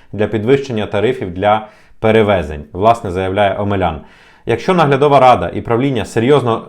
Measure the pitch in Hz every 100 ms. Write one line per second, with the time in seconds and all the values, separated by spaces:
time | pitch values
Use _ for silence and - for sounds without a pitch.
0 | - 104 104 113 104 139 - 110 98 104
1 | 107 127 98 87 101 107 110 - _ -
2 | 110 110 104 98 76 76 73 87 107 113
3 | 104 90 95 98 101 95 101 98 90 78
4 | - - _ _ - 117 - 185 151 135
5 | 147 139 127 120 85 104 107 117 139 123
6 | 90 117 117 143 120 113